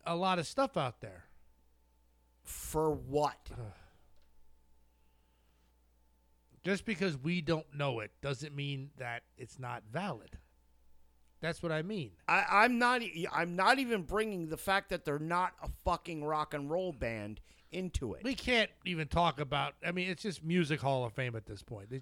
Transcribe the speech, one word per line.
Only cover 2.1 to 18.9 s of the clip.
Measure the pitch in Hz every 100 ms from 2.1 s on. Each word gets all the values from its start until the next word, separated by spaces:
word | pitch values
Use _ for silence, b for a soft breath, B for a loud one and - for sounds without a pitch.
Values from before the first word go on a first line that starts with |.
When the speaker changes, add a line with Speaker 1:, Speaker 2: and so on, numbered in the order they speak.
| _ _ _
Speaker 2:
For | - - - 156 156
what? | 147 127 143 147 - -
Speaker 1:
<sighs> | 113 110 B B B B - - - - - _ - _ _ _ _ _ _ _ _ _ _ _ _ _ _ _ _ _ -
Just | 175 196 -
because | 180 190 143
we | 147 180
don't | 151 160 - 143
know | 143 117
it | 107 -
doesn't | 139 139 151 143
mean | 143 139 139 -
that | 123 117 - -
it's | 123 -
not | 123 120 107
valid. | 127 196 117 - - - _ _ _ - - - _ _ _
That's | 160 160
what | 170
I | 156
mean. | 170 214 120 - -
Speaker 2:
I, | 180 -
I'm | 196 233 240
not | 240 247
e-, | 214 160 175
I'm | 151 175 175
not | 190 269
even | 247 220
bringing | 156 196 220 190 160
the | 156
fact | - 196 196
that | 180 -
they're | 147
not | 156 175 185 -
a | 156 -
fucking | 185 170 - 160
rock | 147 151 151 147
and | 143
roll | 170 185
band | 135 120 113 104 104 b b b
into | 170 185 - 120
it. | -
Speaker 1:
We | 233
can't | 269 247 240 202 -
even | 180